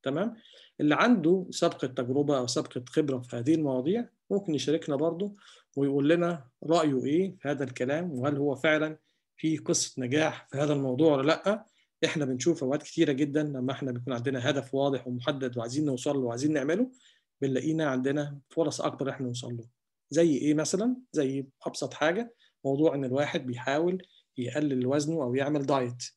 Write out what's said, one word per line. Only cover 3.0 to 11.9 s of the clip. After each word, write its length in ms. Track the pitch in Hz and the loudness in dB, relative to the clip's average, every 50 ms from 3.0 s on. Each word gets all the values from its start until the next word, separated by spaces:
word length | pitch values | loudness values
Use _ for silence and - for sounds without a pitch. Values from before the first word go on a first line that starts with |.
| 156 139 131 127 | 2 2 0 -4
في 160 | 127 123 - | -4 -6 -8
هذه 200 | 120 117 135 165 | -4 2 2 2
المواضيع 540 | 160 156 143 131 127 123 151 196 233 233 - _ _ _ _ | 2 2 0 0 0 0 0 0 -2 -2 -6 _ _ _ _
ممكن 260 | 196 202 196 - 156 | -2 -2 0 0 -2
يشاركنا 400 | 139 - - 147 156 - - 139 | 0 0 0 0 0 0 -2 -2
برضو 400 | 135 151 165 165 170 202 208 202 - - - - - _ _ _ | 0 0 0 0 -2 -6 -6 -6 -12 -20 -20 -20 -20 _ _ _
ويقول 340 | 139 139 139 139 143 139 147 | -2 0 2 2 2 4 4
لنا 380 | 170 170 175 170 175 160 - - _ _ - | 4 4 2 0 -2 -4 -10 -18 _ _ -2
رأيه 420 | 143 165 170 160 151 135 127 123 | 2 2 4 4 4 2 0 0
إيه 300 | 131 147 170 190 196 - - | 0 2 2 0 0 -4 -6
في 80 | - | -4
هذا 160 | 139 147 135 143 | -4 -2 -2 -4
الكلام، 480 | 123 123 - 123 127 143 156 180 180 | -6 -4 -4 -2 -2 -2 -2 -4 -4
وهل 260 | 147 123 123 147 143 | -4 -2 -2 -2 0
هو 180 | 139 143 147 135 | 0 0 -2 -2
فعلا 420 | 120 - 160 156 151 151 156 156 - _ _ _ _ _ _ _ | 2 2 2 2 2 2 -2 -4 -10 _ _ _ _ _ _ _
في 200 | - - 160 160 | -4 -2 -2 -2
قصة 440 | 147 - - 170 - - - - - | 0 0 0 0 0 0 -4 -4 -6
نجاح 460 | 127 120 127 156 160 151 - - - _ | -4 0 2 2 2 0 -2 -6 -14 _
في 60 | - | -2
هذا 160 | 135 147 147 151 | -2 0 2 2
الموضوع 440 | 143 135 131 127 127 160 160 147 | 0 0 0 2 4 6 6 6
ولا 100 | 135 135 | 6 4
لأ. 380 | 151 165 - - 190 208 214 - _ _ _ _ _ | 2 2 2 2 0 -2 -2 -4 _ _ _ _ _